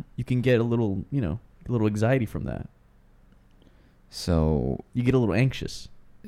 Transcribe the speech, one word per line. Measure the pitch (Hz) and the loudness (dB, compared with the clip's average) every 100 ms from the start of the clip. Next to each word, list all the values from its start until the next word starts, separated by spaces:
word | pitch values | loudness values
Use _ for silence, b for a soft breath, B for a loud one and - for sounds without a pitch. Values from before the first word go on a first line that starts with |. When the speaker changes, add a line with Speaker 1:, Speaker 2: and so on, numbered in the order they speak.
| - - | -4 -8
Speaker 1:
you | |
can | 123 123 | -2 0
get | 120 123 | 4 4
a | |
little, | 117 117 113 98 - | 4 0 0 -2 -4
you | 139 | -4
know, | 98 78 - - - | -2 -4 -10 -18 -4
a | |
little | 123 107 | 0 0
anxiety | 104 110 135 113 | 2 2 2 0
from | - | -6
that. | 64 50 - _ _ _ _ _ - - _ _ b b b b _ | -8 -8 -10 _ _ _ _ _ -20 -20 _ _ b b b b _
Speaker 2:
So | - - 82 78 76 64 65 - | -10 0 2 4 2 0 -4 -6
Speaker 1:
You | 123 | -2
get | 123 | 2
a | 127 | 2
little | 113 | 2
anxious. | 95 131 - - - - - - - | 2 2 0 -8 -10 -16 -20 -20 -20